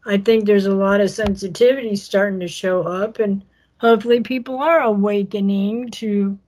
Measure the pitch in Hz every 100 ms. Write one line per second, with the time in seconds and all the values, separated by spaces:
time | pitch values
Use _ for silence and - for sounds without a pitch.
0 | - 202 196 226 208 202 196 196 196 202
1 | 196 - 214 196 196 165 247 269 233 202
2 | - 202 202 190 175 160 190 185 165 175
3 | 214 220 208 196 - _ _ _ 233 226
4 | 233 240 226 262 240 262 294 330 254 208
5 | 202 208 202 208 196 196 196 226 247 -
6 | 226 202 196 196